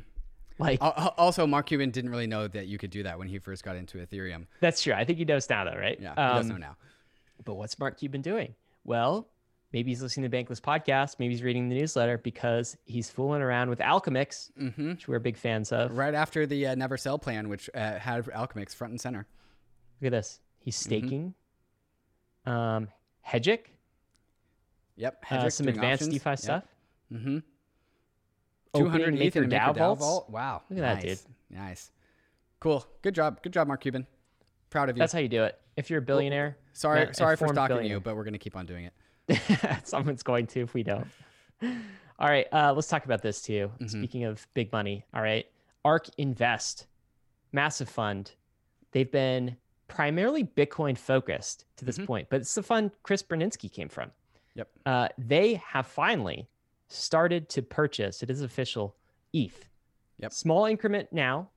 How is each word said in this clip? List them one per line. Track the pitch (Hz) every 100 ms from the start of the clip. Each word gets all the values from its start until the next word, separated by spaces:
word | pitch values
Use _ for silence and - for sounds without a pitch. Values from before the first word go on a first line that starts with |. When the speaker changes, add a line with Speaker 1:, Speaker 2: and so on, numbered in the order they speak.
| - - - - - -
Speaker 1:
Like | 156 131
Speaker 2:
Al-, | 147 151
al-, | 175 -
also, | 175 175 156
Mark | 143 143
Cuban | 143 135
didn't | 123 123
really | 120 113
know | 110 104
that | 101 95
you | 101
could | 101
do | 104
that | 95 85
when | 92
he | 95
first | 98 95
got | 98 92
into | 87 92
Ethereum. | 87 98 92 82 87 -
Speaker 1:
That's | 170 -
true. | 147
I | 101
think | 120 165
he | 160
knows | 143 -
now, | 110
though, | 92 90
right? | 101 -
Speaker 2:
Yeah, | 95
he | 76 131 120
does | 113
Speaker 1:
Um, |
Speaker 2:
know | 95
now. | 73 - - _ _ _ _ _
Speaker 1:
But | 98 101
what's | 107 -
Mark | 135 -
Cuban | 143 139
doing? | 160 220 123 - _ _
Well, | - 117 123 196 - _ _ _ -
maybe | 120 123
he's | 120
listening | 127 - 131
to |
Bankless | 123 120 117
podcast. | - 151 151 135 143 -
Maybe | 120
he's | 117
reading | 123 123 123
the | 127
newsletter | 156 - 117 117
because | 120 - 123 117 120 - -
he's | 117 110
fooling | - 135 147
around | 131 123 123
with | 120
Alchemix, | 127 185 175 127 139 - - -
Speaker 2:
Mm-hmm. | 135 131 147
Speaker 1:
which | 175 -
we're | 123
big | 120 110
fans | 120 110 104
of. | 117 120
Speaker 2:
Right | 120 143
after | 147 156 160 147
the, | 143 135
uh, |
Never | 127 131 127
Sell | 135 147
plan, | - 110 107
which, | 101 -
uh, | 127 107 98
had | 127 120
Alchemix | 117 110 123 110 98
front | - 120
and | 117
center. | 127 110 104 - _ _ _ _ - -
Speaker 1:
Look | 131
at |
this. | 117 101 - _ _
He's | 131
Speaker 2:
Mm-hmm. | - -
Speaker 1:
staking, | 110 127 135 175 - _ _ _ _ _ _ _ _ _ _ 127
um, | 120 117 110 107 _ _ _ -
Hegic, | 120 156 233 - _ _ _ _ _ _ _ _ _ _ _ _ -
Speaker 2:
Yep, | 120 - -
Speaker 1:
uh, | 131
Speaker 2:
Hedgic's | 123
Speaker 1:
some | - 139
Speaker 2:
doing | 107
Speaker 1:
advanced | 123 135
Speaker 2:
options. | 151
Speaker 1:
DeFi | 143 151
Speaker 2:
Yep. | 139
Speaker 1:
stuff. | - 165 - _ _ _ -
Speaker 2:
Mm-hmm. | 113 131 151 - _ _ _ _ _ _ _ _ _ _ _ _
Speaker 1:
Opening | 147 170
Speaker 2:
Two |
hundred | 165 165
Speaker 1:
Maker | 139
Speaker 2:
eth | 170 170
in |
a | 123
Maker | 107
Speaker 1:
dao | 123
Speaker 2:
dao | 139
Speaker 1:
vaults. | 170 208
Speaker 2:
vault. | 147 180 -
Wow, | 110 135 95 -
Speaker 1:
Look | 190
at |
that, | 131 95 87
Speaker 2:
nice, | 92
Speaker 1:
dude. | - - _ 92
Speaker 2:
nice, | 98 90 - _ _ _ _ _ _ _
cool. | 160 143 - -
Good | 196
job, | 175 151 -
good | 175
job, | 180 143
Mark | 135
Cuban. | 139 127 131 _ _ _ _ _ _
Proud | 156 139
of | 120
you. |
Speaker 1:
That's | 160
how | 170
you | 127
do | 113
it. | 110 - _ -
If | -
you're | 160
a |
Speaker 2:
Well, | 127
Speaker 1:
billionaire, | 139 139 143 147 143 _
Speaker 2:
sorry, | - 151 151
Speaker 1:
not | 151
a |
Speaker 2:
sorry | - 160 156
for | 156
Speaker 1:
formed | 143
Speaker 2:
stalking | 131 123
Speaker 1:
billionaire. | 110 104
Speaker 2:
you, |
but | 104 107
we're |
gonna | 107 104
keep | 101 92
on | 87
doing | 87 87 _ _ _ -
it. | - - 196 - -
Speaker 1:
<laughs> | -
Someone's | - 139 127
going | - 120 117
to | 127
if | 120
we | 123
don't. | 104 104 - - - _ _ -
All | 240 240 214 190 - - 147
right, | 143 -
uh, | 156 143
let's | 139 -
talk | 156
about | 131 110
this | 110 101
too. | - 104 98 110
Speaker 2:
Mm-hmm. | 113
Speaker 1:
Speaking | 107 120 127
of | 117 107 -
big | 131 110
money, | 110 101 101 -
all | 117
right, | 110 110 - _ _ _
Ark | 147 160 - -
Invest, | 139 117 120 110 - - - _ _ _ _ _ -
massive | 143 151 - 127
fund. | - 107 98 98 _ _ _ _ _ _
They've | 131 127
been | 139 131 127 123 123 _ _ _
primarily | - 147 165 220 311
Bitcoin | 196 - 143 - 147 127
focused | - 135 - 73 - - - -
to | 123
this | 123
Speaker 2:
Mm-hmm. | 196
Speaker 1:
point, | 110 71
but | 135
it's | -
the | 220
fund | - 226 208 -
Chris | - 196
Berninski | - 165 190 - 104
came | - 76
from. | - 57 _ _ _ _
Speaker 2:
Yep. | - 110 _
Speaker 1:
Uh, | 139 123 117 -
they | 113 147 214
have | 208 - 139 127
finally | - 175 202 95 65 113 _ _ _ _
started | - - 160 170 175 151
to | 143
purchase, | 120 - 151 - 101 -
it | 117
is | 135
official, | 131 - 127 113 101 - _ _ _
eth. | 165 101 - - _ _ _ _ -
Speaker 2:
Yep. | 110
Speaker 1:
Small | - 165 165
increment | 214 214 214 202 -
now, | 165 127 139 190